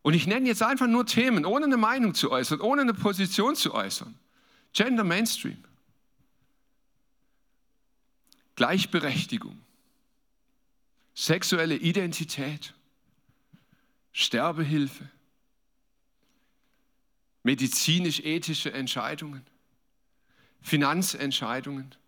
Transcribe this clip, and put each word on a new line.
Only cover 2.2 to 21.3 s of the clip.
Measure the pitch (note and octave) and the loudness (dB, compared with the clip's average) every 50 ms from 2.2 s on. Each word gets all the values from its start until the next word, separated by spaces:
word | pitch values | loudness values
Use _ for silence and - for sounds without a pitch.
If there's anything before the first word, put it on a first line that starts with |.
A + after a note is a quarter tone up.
| - - | 0 2
äußern, | C3 B2+ B2+ - D3+ C#3+ | 2 0 0 0 -2 0
ohne | - G#3+ C4+ C#4+ C#4 | 2 2 2 4 4
eine | B3 G#3+ | 2 2
Position | - - G#3 G3 F3 G3 F3+ - - G3+ B3+ D4 | 2 2 0 2 2 0 0 2 2 4 2 2
zu | - - D3+ - | 2 0 0 0
äußern. | A2 G2 F#2+ - - - - - - _ _ _ _ _ _ _ _ _ _ _ | -2 -2 -2 -4 -8 -8 -12 -18 -20 _ _ _ _ _ _ _ _ _ _ _
Gender | - G#3 B3+ B3+ A3+ G#3+ | 4 4 4 6 2 4
Mainstream. | F3 E3 F#3+ A#3 A3+ - - - - - - - _ _ _ _ _ _ _ _ _ _ _ _ _ _ _ _ _ _ _ _ _ _ _ _ _ _ _ _ _ _ _ _ _ _ _ _ _ _ _ _ _ _ _ _ _ _ _ _ _ _ _ _ _ _ _ _ _ _ | 2 2 2 2 0 -2 -4 -6 -8 -10 -10 -18 _ _ _ _ _ _ _ _ _ _ _ _ _ _ _ _ _ _ _ _ _ _ _ _ _ _ _ _ _ _ _ _ _ _ _ _ _ _ _ _ _ _ _ _ _ _ _ _ _ _ _ _ _ _ _ _ _ _
Gleichberechtigung. | - B2 B2 E3+ F#3+ F#3+ - - E3+ - C#3+ B2 - - - - A2 - - - - - _ _ _ _ _ _ _ _ _ _ _ _ _ _ _ _ _ _ _ _ _ _ _ _ _ _ _ _ _ _ | 0 0 2 2 0 0 0 -2 -2 0 0 -2 -2 -4 -4 -6 -8 -8 -10 -18 -20 -20 _ _ _ _ _ _ _ _ _ _ _ _ _ _ _ _ _ _ _ _ _ _ _ _ _ _ _ _ _ _
Sexuelle | - - - D#3+ F#3 F3+ - F#3 E3+ E3 D#3+ D#3 | -8 0 0 0 0 2 0 0 0 2 0 0
Identität. | B2 - E3 D#3+ G3+ F#3 F3 E3 - E3 D3 - - C3+ C#3 D3+ D3 - - - _ _ _ _ _ _ _ _ _ _ _ _ _ _ _ - - _ _ _ _ _ _ _ _ _ _ _ | 0 0 0 0 0 -2 -2 -4 -6 -8 -8 -6 -6 -6 -6 -6 -8 -12 -16 -18 _ _ _ _ _ _ _ _ _ _ _ _ _ _ _ -20 -20 _ _ _ _ _ _ _ _ _ _ _
Sterbehilfe. | - - - - A#2 C3 E3 E3 D#3 D#3+ C#3+ D#3 D3+ C#3+ C3+ - - - C#3+ _ _ _ _ _ _ _ _ _ _ _ _ _ _ _ _ _ _ _ _ _ _ _ _ _ _ _ _ _ _ _ _ _ _ _ _ _ _ _ _ _ _ _ _ _ _ _ | -4 -4 -2 0 0 0 0 -2 -2 -2 0 0 0 0 -2 -4 -12 -20 -20 _ _ _ _ _ _ _ _ _ _ _ _ _ _ _ _ _ _ _ _ _ _ _ _ _ _ _ _ _ _ _ _ _ _ _ _ _ _ _ _ _ _ _ _ _ _ _
Medizinisch-ethische | A#2+ C#3 B2 C3 B2+ - - - - D#3 F3+ F3+ E3+ D3 - - D#3 D#3 E3+ E3+ - D#3 - - D3+ A2 | 0 2 2 0 -2 0 0 0 2 2 2 2 0 -2 -2 -4 -4 -4 -4 -4 -4 -6 -4 -4 -6 -6
Entscheidungen. | C3+ C3 A#2+ - C3 A2 A#2+ D3+ D3 D#3+ D3+ C#3+ C3+ B2+ _ _ _ _ _ _ _ _ _ _ _ _ _ _ _ _ _ _ _ _ _ _ _ | -6 -6 -6 -4 -4 -4 -6 -6 -8 -12 -14 -14 -16 -18 _ _ _ _ _ _ _ _ _ _ _ _ _ _ _ _ _ _ _ _ _ _ _
Finanzentscheidungen. | _ - - D3+ C#3+ C#3 D3+ F3+ F#3+ - - - C#3 C#3 | _ -2 0 2 2 2 0 0 -2 -4 -4 -4 -6 -4